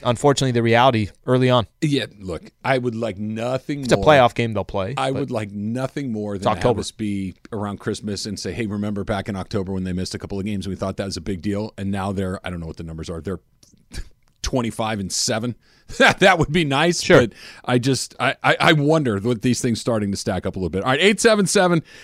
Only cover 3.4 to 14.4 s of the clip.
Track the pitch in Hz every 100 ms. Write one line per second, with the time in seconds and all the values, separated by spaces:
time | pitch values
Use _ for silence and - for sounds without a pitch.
3.4 | 120 131 - 143 131 - 151 143 120 -
4.4 | 117 101 92 101 95 131 135 135 135 117
5.4 | 101 101 107 123 135 147 135 107 104 101
6.4 | 113 107 123 107 95 - 107 98 95 -
7.4 | - 104 104 101 117 101 107 98 110 92
8.4 | 98 85 107 104 104 101 95 98 104 95
9.4 | 90 104 95 95 92 90 90 101 - 101
10.4 | 101 101 95 90 98 98 98 92 82 92
11.4 | 104 101 110 - 98 98 98 98 92 92
12.4 | 92 87 82 - 82 80 87 82 80 90
13.4 | _ _ _ _ _ - - _ _ _